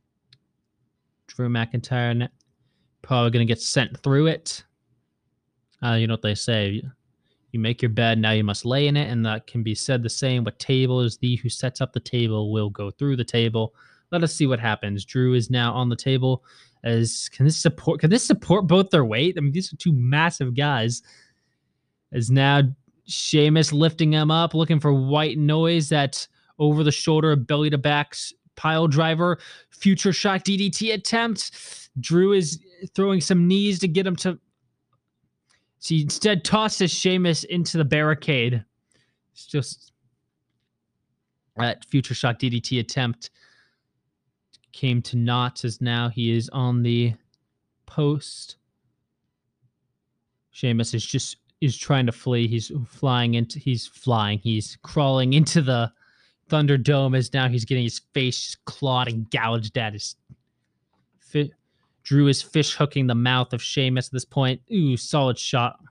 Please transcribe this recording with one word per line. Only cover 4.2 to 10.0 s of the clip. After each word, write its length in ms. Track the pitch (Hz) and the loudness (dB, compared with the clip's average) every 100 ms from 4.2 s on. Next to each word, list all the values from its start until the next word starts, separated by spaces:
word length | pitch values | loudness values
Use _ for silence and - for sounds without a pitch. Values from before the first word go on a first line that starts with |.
| 160 | 2
it. 340 | - - - - _ _ _ _ _ _ _ _ _ _ _ | 0 -8 -12 -16 _ _ _ _ _ _ _ _ _ _ _
Uh, 120 | 120 | -2
you 120 | 113 113 | 0 0
know 60 | |
what 100 | 110 | -2
they 140 | 107 104 | -2 -4
say. 440 | - 110 101 107 131 - _ _ _ _ _ | -2 -2 -2 -4 -8 -18 _ _ _ _ _
You 80 | 117 | -4
make 240 | 110 117 | -2 0
your 60 | 120 | 0
bed, 320 | 110 117 113 | 2 2 2
now 100 | 107 | 2
you 140 | 110 | 2
must 200 | 104 101 | 0 -2
lay 220 | 117 135 147 | -2 0 2
in 100 | 143 | 0
it, 140 | 147 | 0
and 160 | 120 110 | -2 -2
that 220 | 110 - | -4 -6
can 160 | 120 | -6
be 100 | 113 | -4
said 300 | 107 - 127 | -4 -2 -2